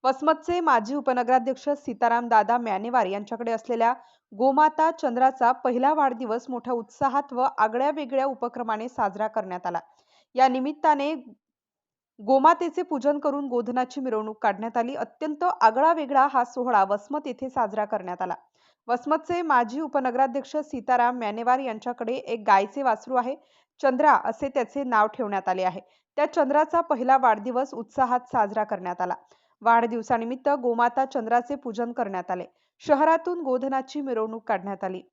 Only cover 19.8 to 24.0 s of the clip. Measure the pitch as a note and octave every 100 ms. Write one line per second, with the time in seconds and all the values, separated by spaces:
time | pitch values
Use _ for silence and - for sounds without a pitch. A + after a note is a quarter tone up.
19.8 | D#4 C#4+ B3+ A#3+ C4+ C4 C4 D4+ D4 C4
20.8 | G#3+ B3 A#3+ B3 G#3+ G#3+ A#3 B3+ C4 A3
21.8 | B3 A#3+ A3+ B3+ - A#3 G#3 G3 - C#4+
22.8 | C4 G#3+ - B3+ B3 C#4+ _ _ _ _
23.8 | C#4 B3+